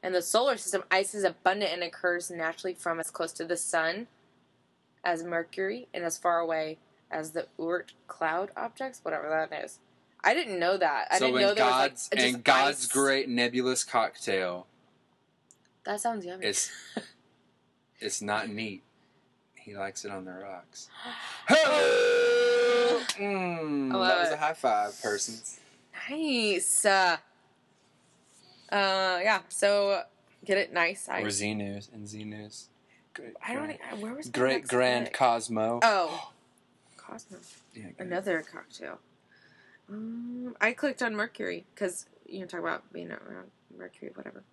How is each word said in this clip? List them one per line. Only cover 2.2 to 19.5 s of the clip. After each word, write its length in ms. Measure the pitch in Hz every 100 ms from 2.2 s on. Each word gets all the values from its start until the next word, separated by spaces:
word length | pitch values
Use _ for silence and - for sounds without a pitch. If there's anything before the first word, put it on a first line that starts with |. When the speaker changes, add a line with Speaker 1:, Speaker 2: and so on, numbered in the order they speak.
| 175
Speaker 1:
naturally 460 | 175 165 165 190 180
from 240 | 175 165
as 100 | 160
close 240 | - 165
to 100 | -
the 140 | 165 170
sun 480 | - 165 160 185 247 _ _ _ _ _ _ _ _ _
as 200 | - 165
Mercury 640 | 170 170 165 - 190 233 247
and 100 | - 170
as 100 | 165
far 200 | 175 170
away 380 | 165 160 156 160 _ _ _
as 220 | 156 156
the 160 | 160 - -
Oort 340 | 165 175 - - -
cloud 440 | - 160 165 202 -
objects, 440 | 233 - 269 254
whatever 240 | 160 160 151
that 340 | 156 156 151 -
is. 140 | - _ _ _ _
I 120 | - 277
didn't 240 | 277 185
know 180 | 170 190
that. 300 | 165 135 -
I 80 | 185
Speaker 2:
So 80 | -
Speaker 1:
didn't 160 | 127
Speaker 2:
in 60 | 120
Speaker 1:
know 60 | 208
there 100 | -
was, 60 |
like, 160 | 127 139
Speaker 2:
God's, 180 | - -
Speaker 1:
just 180 | - 123
Speaker 2:
in 140 | 123
God's 440 | 117 131 139 139 123
Speaker 1:
ice. 60 |
Speaker 2:
great 380 | 139 139 135 135
nebulous 540 | 120 120 123 127 127
cocktail, 840 | - 123 110 - - 95 92 90 - _ _ _ _ _ _ _ _ - _ _ -
Speaker 1:
That 140 | 208
sounds 240 | 233 220
yummy. 220 | 175 185 208
Speaker 2:
it's, 260 | 196 - - - - - _ _ _
Speaker 1:
<laughs> 580 | _ _ _ _ _ _
Speaker 2:
it's 220 | 104 -
not 260 | 104 104 107
neat. 340 | 104 110 92 _ _ _ _ _ _ _